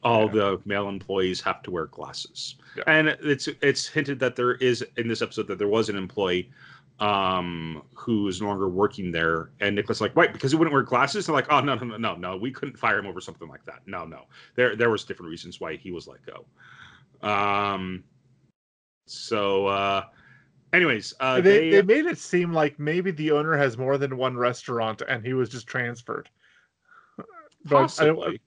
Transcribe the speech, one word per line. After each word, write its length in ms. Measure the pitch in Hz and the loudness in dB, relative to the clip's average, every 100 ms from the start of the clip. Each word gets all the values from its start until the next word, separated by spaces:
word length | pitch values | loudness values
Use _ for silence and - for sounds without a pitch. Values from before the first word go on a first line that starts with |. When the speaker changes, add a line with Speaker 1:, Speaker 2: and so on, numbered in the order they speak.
Speaker 1:
all 240 | 123 117 110 | 4 4 4
Speaker 2:
Yeah. 60 | |
Speaker 1:
the 280 | 107 101 95 | 4 2 0
male 240 | - 101 101 | -2 -4 -4
employees 540 | 101 - 98 92 90 | -8 -4 0 0 0
have 200 | - 92 | -4 -4
to 60 | - | -6
wear 160 | 87 78 | -6 -8
glasses." 680 | - 73 69 - - - - - - | -10 -16 -14 -14 -14 -14 -14 -18 -8
Speaker 2:
Yeah. 80 | - | 2
Speaker 1:
And 220 | 156 156 | 4 4
it's, 400 | - 151 135 - 147 | 0 0 0 -2 0
it's 260 | 143 135 - | 2 2 -2
hinted 320 | 156 143 135 | -4 -4 0
that 140 | 127 123 | -2 0
there 160 | 123 | 0
is, 280 | 120 127 117 123 - | 2 2 0 -2 -6
in 120 | 113 | -4
this 120 | 110 | -2
episode, 260 | 120 - 101 | -4 -4 -6
that 100 | 95 | -2
there 100 | 101 | 2
was 200 | 110 107 | 2 2
an 60 | 101 | -2
employee, 540 | 95 - 95 90 90 - - - _ _ | -6 -2 0 0 -2 -14 -20 -20 _ _
um, 800 | 104 101 95 92 87 85 82 78 - | 0 2 2 0 -2 -6 -8 -10 -14
who 320 | - - 110 101 | -14 -2 0 0
is 140 | 90 | -2
no 60 | 104 | -4
longer 200 | 98 95 | -2 -2
working 440 | 90 104 - 90 | 2 0 0 -4
there. 380 | 82 82 82 73 - | 0 0 0 -4 -4
And 160 | 101 101 | -2 -2
Nicholas 240 | 104 113 | -2 -2
like, 160 | 104 - | 0 2
"Wait, 160 | 170 | 2
because 180 | 104 135 | 2 0
he 60 | 156 | 2
wouldn't 140 | 165 | 2
wear 100 | 143 | 2
glasses?" 440 | 117 123 139 208 175 | 2 2 2 0 0
They're 80 | |
like, 120 | 147 127 | 0 2
"Oh, 100 | 147 | 2
no, 160 | 143 123 | 2 -2
no, 80 | |
no, 120 | 120 107 | -6 -6
no, 180 | 113 85 | -4 -4
no. 200 | 90 95 | -6 -6
We 140 | 113 | -8
couldn't 260 | 135 143 117 | -8 -12 -4
fire 220 | 117 104 | 0 0
him 80 | 98 | -2
over 140 | 90 | -10
something 280 | - 82 82 | -14 -16 -18
like 160 | 78 - | -18 -20
that. 160 | 65 - | -20 -14
No, 180 | 95 | -12
no." 200 | 82 76 64 - - - | -12 -16 -20 -20 -14 0
There, 180 | 123 | 0
there 160 | 107 117 | 2 2
was 140 | 107 | 2
different 260 | - 95 85 | -4 -12 -12
reasons 300 | 82 87 - | -14 -14 -12
why 160 | 87 78 | -10 -10
he 160 | 95 | -10
was 160 | 85 76 | -12 -12
let 100 | 62 - | -20 -18
go. 180 | - - _ - - - - _ _ 104 | -20 -20 _ -20 -20 -20 -20 _ _ -2
Um, 760 | 101 101 101 101 98 92 92 - _ _ _ _ _ _ _ _ _ _ | 0 2 0 0 -2 -6 -8 -12 _ _ _ _ _ _ _ _ _ _
so, 600 | - - 110 101 98 98 | -16 -4 -2 0 2 2
uh, 380 | 98 98 98 - _ _ - _ _ _ | 0 2 0 -2 _ _ -20 _ _ _
anyways, 420 | 180 170 117 - - | 2 4 2 -4 -4
uh, 200 | 131 127 | 0 4
Speaker 2:
They, 300 | 180 202 165 | 8 6 8
Speaker 1:
they 0 | |
Speaker 2:
they 120 | 196 | 6
made 240 | 190 254 320 | 6 4 4
it 120 | 202 | -4
seem 340 | - 180 175 | -2 0 2
like 260 | 165 151 143 | 2 0 0
maybe 320 | 147 170 190 | -2 -2 -2
the 200 | 156 156 | -2 0
owner 240 | 147 151 156 | 2 2 2
has 220 | 143 113 | 2 0
more 200 | 131 139 | -2 0
than 180 | 139 131 | 0 -2
one 200 | 127 127 | -2 0
restaurant 680 | 120 127 - 120 110 107 - | 0 0 -6 -2 -2 -4 -6
and 160 | 127 | -6
he 80 | 107 | -2
was 140 | 131 120 | -2 -2
just 180 | 123 110 | -4 -8
transferred. 640 | 135 120 120 123 - - _ _ _ _ _ _ - _ - | -4 -4 -6 -8 -10 -10 _ _ _ _ _ _ -20 _ -18
But 80 | - 349 640 _ - 139 135 - | -18 -18 -20 _ 2 4 4 4
I 40 | 156 | 2
don't, 100 | 160 | 2
Speaker 1:
Possibly. 240 | - - | -2 -6